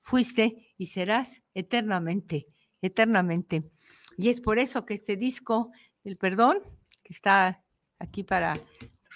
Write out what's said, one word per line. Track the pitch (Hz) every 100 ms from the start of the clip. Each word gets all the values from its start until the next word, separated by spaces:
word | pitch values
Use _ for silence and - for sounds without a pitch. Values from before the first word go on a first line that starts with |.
fuiste | - 254 233 - 220 220 _ -
y | 180
serás | 190 180 226 247 - _
eternamente, | 190 185 240 214 185 165 190 - 147 - _ _ _
eternamente. | 185 202 226 208 180 170 - 160 156 _ - - - -
Y | 214
es | 240
por | 214 220
eso | 247 247 -
que |
este | 208 - 196
disco, | 247 254 - 226 233 - _ _
El | 202 185
Perdón, | 190 190 240 392 - - _ _
que | -
está | 170 202 196 185 180 _ _ _ -
aquí | 175 196
para | 190 92 - 151 - - - _ _